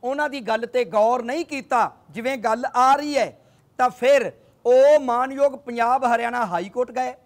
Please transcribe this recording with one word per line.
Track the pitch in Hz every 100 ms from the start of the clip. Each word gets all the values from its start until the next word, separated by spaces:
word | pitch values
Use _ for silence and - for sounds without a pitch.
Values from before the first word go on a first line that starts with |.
ਉਹਨਾਂ | 240 277 302
ਦੀ | 277
ਗੱਲ | 214 220 226
ਤੇ | 254 226
ਗੌਰ | 208 220 247
ਨਹੀਂ | 233 294 339
ਕੀਤਾ, | 285 - 247 185 - _
ਜਿਵੇਂ | 202 233 269
ਗੱਲ | 220 226 247 247
ਆ | 262 277
ਰਹੀ | 294 285
ਹੈ, | 190 - _ _ _ _
ਤਾਂ | 254
ਫਿਰ | - 247 277 196 - _ _ 233
ਉਹ | 254 277 302
ਮਾਨਯੋਗ | 262 240 262 269 285
ਪੰਜਾਬ | 262 - 233 233 262
ਹਰਿਆਣਾ | 247 233 233 240 220
ਹਾਈ | 185 190
ਕੋਰਟ | 240 247
ਗਏ। | 247 254 254